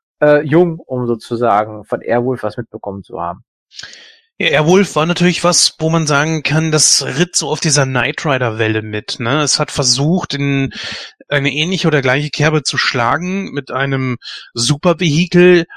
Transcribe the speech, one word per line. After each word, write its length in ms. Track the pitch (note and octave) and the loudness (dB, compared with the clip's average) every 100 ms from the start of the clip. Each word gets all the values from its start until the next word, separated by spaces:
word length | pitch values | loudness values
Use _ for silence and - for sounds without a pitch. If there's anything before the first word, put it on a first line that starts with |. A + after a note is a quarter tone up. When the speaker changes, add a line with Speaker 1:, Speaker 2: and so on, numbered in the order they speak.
| _ - | _ 0
Speaker 1:
äh, 220 | D3+ D3 | 4 4
jung, 360 | D3+ D#3+ F3 D#3+ | 4 2 2 -2
um 280 | - B2+ A#2+ | -6 -4 -2
sozusagen 760 | A2+ - A#2 A#2+ G#2 G#2+ G#2+ | -2 -4 0 2 2 0 -6
von 160 | G2+ A#2+ | -6 -6
Airwolf 400 | - A#2+ B2 A#2+ | -2 0 0 -2
was 140 | G#2+ A#2+ | -4 -6
mitbekommen 460 | A2 A2 G2+ G2 | -12 -12 -10 -10
zu 180 | - E2 | -10 -8
haben. 200 | E2+ A2+ _ _ _ - - - - _ _ - | -8 -8 _ _ _ -20 -18 -20 -20 _ _ -4
Speaker 2:
Ja, 100 | E3+ | 0
Airwolf 480 | D3 D#3 F#3+ F#3 D3+ | 2 4 4 4 0
war 80 | |
natürlich 400 | D#3+ E3+ F3 E3 | 0 2 0 2
was, 320 | F3 E3+ - - | 2 2 0 0
wo 120 | D#3+ | 0
man 160 | E3 D3+ | 0 2
sagen 360 | C#3+ D#3 D#3+ | 0 0 -2
kann, 300 | C#3 D#3 D#3+ | 0 0 2
das 320 | D3+ - - | 2 2 2
ritt 320 | C3+ C3 F3 - | 0 -2 -2 -2
so 140 | C#3+ | -4
auf 100 | D3+ | -2
dieser 240 | D#3+ C#3+ | 0 2
Knight 400 | C3 C3 B2+ - | 2 0 -2 -2
Rider 340 | D#3 C3 A#2+ A2 | -2 0 0 0
Welle 220 | A2 A2 | 0 0
mit, 400 | G#2+ G#2+ - - | -4 -6 -6 -6
ne? 220 | A#2 D3+ | -2 0
Es 160 | C#3+ - | 0 -2
hat 120 | D3+ | -2
versucht, 600 | - B2 B2+ D3+ F3+ - | -2 0 0 0 0 -2
in 400 | C#3 C#3+ C#3 C3 - - - - - - | -4 -2 0 -2 -6 -12 -12 -16 -18 -4
eine 240 | C#3+ C#3 | -2 0
ähnliche 340 | D3 E3 F#3 E3 | -2 -2 0 0
oder 120 | D3 | 2
gleiche 300 | B2+ C3+ D3 | 2 0 -2
Kerbe 320 | - D3+ D3+ | 0 0 0
zu 160 | - C3+ | -2 -2
schlagen 720 | - B2 A#2 D3+ F3+ G3 F#3 | -2 0 0 0 -2 -6 -6
mit 180 | C#3+ C3 | -8 -6
einem 460 | B2+ C#3 C3+ C3 A#2+ - - - | -4 -2 -2 -2 -4 -10 -16 -12
Supervehikel, 1120 | A#2 A#2+ D3 F3+ D#3+ E3+ D3+ F3 F3 F3+ F3 E3 | -4 -2 0 0 2 2 0 2 6 6 6 2